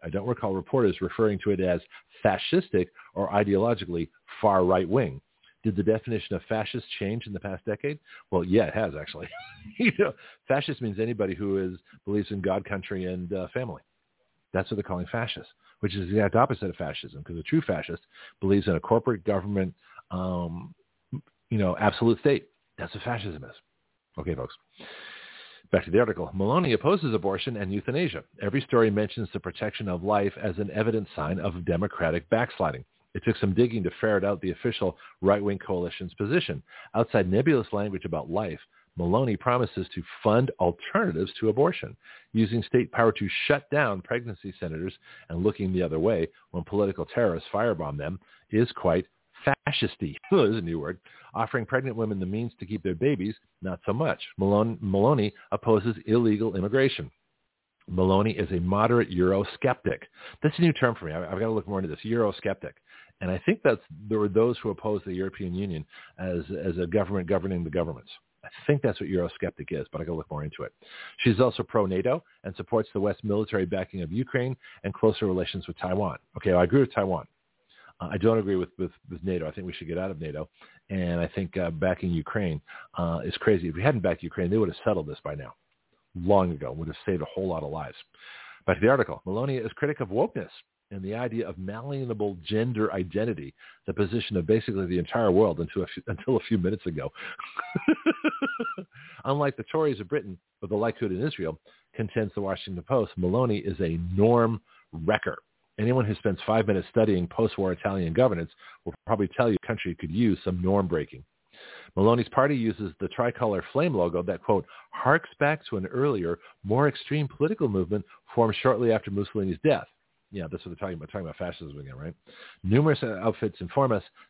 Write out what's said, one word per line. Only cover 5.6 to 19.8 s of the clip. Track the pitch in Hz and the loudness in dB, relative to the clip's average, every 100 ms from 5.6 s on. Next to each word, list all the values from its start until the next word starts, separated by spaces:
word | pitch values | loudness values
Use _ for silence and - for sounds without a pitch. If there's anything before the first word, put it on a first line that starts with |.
Did | 113 95 | -2 0
the | |
definition | 98 110 - 107 - 92 | 2 2 0 -6 -4 -8
of | - | -4
fascist | 110 107 120 - - | -4 -4 -8 -8 -6
change | 98 117 110 | -4 -6 -6
in | |
the | 101 | -10
past | 101 95 - | -8 -8 -6
decade? | 101 143 147 _ - - | -4 -6 -8 _ -20 -2
Well, | 90 | 0
yeah, | 90 104 | 4 4
it | 101 | 4
has, | 110 98 73 | 0 -2 -4
actually. | 76 73 - - - | -10 -12 -14 -14 -18
<laughs> | - - - | -20 -12 0
You | 233 - | 2 2
know, | 180 - - - - | 0 -2 -16 -10 -2
fascist | 139 - - | -2 -2 -4
means | 113 98 | -4 -2
anybody | 113 107 98 | -2 -2 -2
who | 90 101 98 | -2 -2 0
is, | 92 92 _ - - | -2 -6 _ -12 -4
believes | 104 101 | -2 -2
in | 101 | -2
God, | 92 98 | 0 0
country, | - 101 - 95 90 | -2 -6 -6 -6 -4
and, | 92 87 | -4 -4
uh, | 95 90 | -6 -6
family. | 127 120 69 _ _ _ _ _ _ _ | -6 -6 -10 _ _ _ _ _ _ _
That's | 92 - | -2 -2
what | 101 | -2
they're | |
calling | - 90 85 | -4 -4 -4
fascist, | 117 117 82 - _ _ _ | -4 -4 -6 -14 _ _ _
which | 104 | -4
is | 101 87 | -4 0
the | 104 | 2
exact | 101 110 | 4 4
opposite | 139 107 95 | 4 2 -6
of | - | -6
fascism, | 78 - - 73 | -8 -8 -12 -16
'cause | - 85 | -12 -10
a | |
true | - 160 | -2 0
fascist | - 82 80 85 _ - - - | 2 -2 -4 -10 _ -20 -20 -4
believes | 95 101 95 | 2 4 4
in | 82 | 2
a | |
corporate | - 113 127 104 | 4 2 2 -2
government, | 107 98 101 101 92 - | 0 -2 0 -2 -2 -4